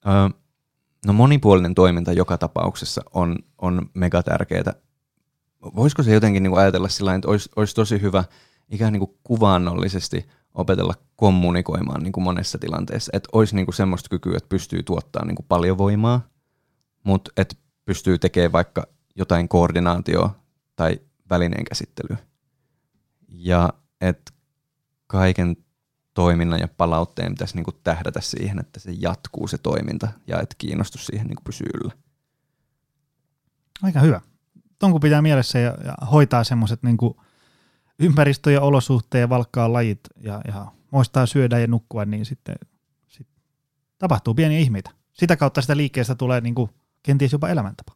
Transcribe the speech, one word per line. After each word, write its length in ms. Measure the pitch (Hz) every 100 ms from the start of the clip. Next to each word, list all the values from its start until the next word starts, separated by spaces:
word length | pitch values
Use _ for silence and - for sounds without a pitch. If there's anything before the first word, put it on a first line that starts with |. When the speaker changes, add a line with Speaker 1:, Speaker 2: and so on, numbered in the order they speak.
| 104
Speaker 1:
Ö, 320 | 98 98 - _ _ _ _ _ _ 98
no, 60 |
monipuolinen 640 | 104 127 147 110 95 87
toiminta 380 | 92 92 87 85
joka 260 | 87 90 87
tapauksessa 640 | 87 82 90 - - - -
on, 240 | 95 87 87 - _
on 320 | 90 90 -
megatärkeetä. 800 | 92 90 87 90 - - 87 - - _ _ _ _ _ _ _ _
Voisiko 400 | - 98 143 147
se 100 | 123
jotenkin 300 | 107 107 98
niinku 140 | 95 92
ajatella 320 | 98 90 92
sillain, 280 | - 98 92
että 120 | -
ois, 220 | 104 - -
ois 180 | 107
tosi 260 | - 104 107
hyvä 240 | 98 95 92 _ _ _ _
ikään 220 | 104 110
niinku 260 | 104 95 _
kuvaannollisesti 1040 | - 117 107 90 87 90 92 95 - 90 - _ _
opetella 400 | 92 92 92 90 - _ _
kommunikoimaan 880 | 107 92 87 87 87 85 - 71
niinku 180 | 82 95
monessa 380 | 90 90 95 -
tilanteessa? 520 | - 82 - 113 -
Et 140 | 101 -
ois 220 | 110 107
niinku 180 | 104 92
semmoista 360 | 90 95 90 -
kykyä, 280 | 87 90 90
että 120 | -
pystyy 340 | 95 - 90
tuottaa 420 | 85 85 - -
niinku 200 | 82 90 -
paljon 300 | 87 87 92
voimaa, 500 | 98 104 117 123 117 _ _ _ _ _ _ _
mut 240 | 98 95 - -
et 220 | 95 - _ _
pystyy 340 | - 92 - 90
tekemään 340 | 90 90 87
vaikka 340 | 87 - - 76 _ _
jotain 340 | - 95 87 85
koordinaatioa 840 | 90 85 85 87 87 85 85 92 104 _ _ _ -
tai 240 | 82 - _ _ _
välineen 340 | 90 87 -
käsittelyä. 520 | - - - - - - _ _ _ _ _ _ _ _ _ _ _
Ja 440 | 90 90 87 87 - _ _
et 340 | 92 87 - _ _ _ _ _ _ _ _
kaiken 500 | 95 92 90 87 85 _ _ _ _ _ -
toiminnan 420 | 87 85 85 82
ja 80 | 82
palautteen 640 | _ 85 82 85 - 90
pitäisi 240 | 92 90 92
niinku 160 | 80
tähdätä 480 | - - 82 82 -
siihen, 380 | - - 98 101
että 220 | - -
se 100 | 92
jatkuu 580 | 90 90 95 - - 104
se 100 | -
toiminta 500 | - 76 73 76 107 - -
ja 140 | 85
että 140 | - -
kiinnostus 480 | 76 78 - - -
siihen 200 | 107 110
niinku 160 | -
pysyy 240 | - - -
yllä. 180 | - - - _ _ _ _ _ _ _ _ _ _ _ _ _ _ _ _ _ -
Speaker 2:
Aika 180 | 190 156
hyvä. 200 | 151 107 _ _ _ _ _ _
Ton 140 | 196
kun 80 | 165
pitää 220 | 151 151
mielessä 360 | 156 139 123 123
ja, 160 | 120 -
ja 100 | - - 123
hoitaa 320 | 151 139 123
semmoset 380 | 113 120 110 117
niinku 380 | 123 117 120 - _ _ _ _ _ _ _ _
ympäristö 540 | 175 147 143 139 151
ja 80 | 143
olosuhteet 600 | 139 139 - 127 - 127
ja 80 | 120
valkkaa 440 | 123 117 - 117
lajit 280 | 120 117 104 - _
ja, 200 | 110 104 104
ja 180 | 101 101 _ _
muistaa 360 | 139 123 131 123
syödä 320 | 143 123 120
ja 80 | 117
nukkua, 380 | 117 _ 110
niin 220 | 104 104 107
sitten 300 | 139 - - - _ _ _ _
sit 180 | _ 127 _ _ _ _ _ _ _
tapahtuu 360 | 185 113 -
pieniä 240 | 113 160 151
ihmeitä. 320 | 143 101 - _ _
Sitä 240 | _ 170 160
kautta 240 | 143 -
sitä 160 | 127 143
liikkeestä 380 | 143 - 120
tulee 260 | 120 127 127
niinku 300 | 117 120 113 _ _ _
kenties 300 | - 139 139
jopa 160 | 143 160
elämäntapa. 440 | 170 98 - -